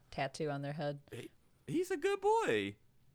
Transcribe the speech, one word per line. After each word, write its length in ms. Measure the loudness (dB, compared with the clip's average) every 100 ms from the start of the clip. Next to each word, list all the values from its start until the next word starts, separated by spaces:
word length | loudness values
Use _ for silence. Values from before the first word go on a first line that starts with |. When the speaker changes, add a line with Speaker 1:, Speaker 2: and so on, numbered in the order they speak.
| -12
Speaker 1:
tattoo 380 | -4 -4 -2 -4
on 120 | -2
their 100 | -4
head. 260 | -4 -4 -4 -8
Speaker 2:
He, 180 | -12 -12 -16 _ _ -4
he's 260 | -2 0
a 60 | 0
good 220 | 0 2
boy. 560 | 4 4 4 2 2 -4 -16 _ -20